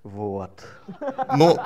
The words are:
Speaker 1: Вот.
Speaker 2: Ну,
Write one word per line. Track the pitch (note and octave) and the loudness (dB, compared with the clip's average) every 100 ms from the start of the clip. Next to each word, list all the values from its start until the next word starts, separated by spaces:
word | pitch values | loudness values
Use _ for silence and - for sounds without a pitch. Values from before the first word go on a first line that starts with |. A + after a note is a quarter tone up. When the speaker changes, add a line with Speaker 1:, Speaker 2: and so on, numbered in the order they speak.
Speaker 1:
Вот. | G#2 G2 G#2 G2 F#2 - - - - F#3 C#4+ C4 C4 C4 | -16 -10 -8 -6 -10 -16 -20 -20 -20 -12 -12 -8 -4 4
Speaker 2:
Ну, | E3 - | 6 4